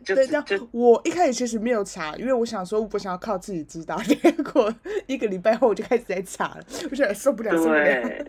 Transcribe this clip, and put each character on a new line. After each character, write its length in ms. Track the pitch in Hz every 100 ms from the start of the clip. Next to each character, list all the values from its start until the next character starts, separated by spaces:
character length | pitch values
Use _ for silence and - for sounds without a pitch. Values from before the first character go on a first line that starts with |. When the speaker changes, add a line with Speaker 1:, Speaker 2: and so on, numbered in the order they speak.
Speaker 1:
就， 100 | -
Speaker 2:
等 100 | 269
一 40 | 262
下， 120 | 294
Speaker 1:
就 260 | 285 196 233
Speaker 2:
我 300 | 233 240 226
一 60 | 330
开 160 | 339 320
始 60 |
其 140 | 233 247
实 120 | 226
没 120 | 233
有 140 | 220
查， 300 | 190 185 156 -
因 100 | 247
为 60 |
我 120 | 247
想 200 | 226 214
说 240 | 180 214 220
我 60 | 202
想 140 | 190
要 60 | 175
靠 180 | 226 190
自 160 | 208
己 100 | 175
知 200 | 143 165
道， 140 | 156 170
<laughs> 40 |
结 280 | 220 294 339 311
果 300 | 277 - 214 233 359 415 -
一 120 | 262
个 80 | 220
礼 120 | 185
拜 160 | 220
后 140 | 220 240
我 60 |
就 100 | 202
开 140 | 202 233
始 60 |
在 180 | - 190
查 220 | 185 - 175
了， 100 | 156 - - 320
我 60 | 277
觉 100 | 220
得 60 |
受 200 | 208 269
不 100 | 220
了， 80 | 220
受 120 | 165
不 80 | 160
了。 100 | 151
Speaker 1:
对， 400 | 147 - 247 -